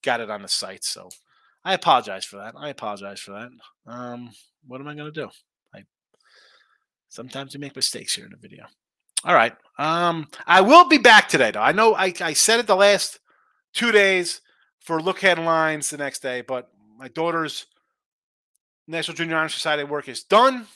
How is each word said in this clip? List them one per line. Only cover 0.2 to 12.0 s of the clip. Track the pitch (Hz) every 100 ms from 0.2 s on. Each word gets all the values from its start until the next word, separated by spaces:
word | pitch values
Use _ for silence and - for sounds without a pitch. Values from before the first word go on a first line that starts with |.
| 110
on | 104
the | 95
site, | - 95 95
so | - - 92 - _ _ _ _ 175
I |
apologize | 190 170 127 107 95 -
for | 101
that. | 104 -
I | 147
apologize | 139 113 101 101 95
for | -
that. | 101 123 127 _ _ -
Um, | 120 123 120 120 - _ _ 139
what | 127
am | 147
I |
gonna | 147 151
do? | 156 117 _ _ _ _
I, | 98 _ _ _ _ _ _ _ _ _ _ _ _ _
sometimes | - 127 131 139 139
you |
make | 143 135
mistakes | - - -
here | - -
in |
the | -
video. | - - - _ _ _ _ -
All | -
right. | 139 117 - _ -
Um, | 147 170 175 165 147 - -
I | 180
will | 190 320 349
be | 311
back | 233 214 -
today, | 151 117
though. | 104
I | 117
know | 180 220
I, | 196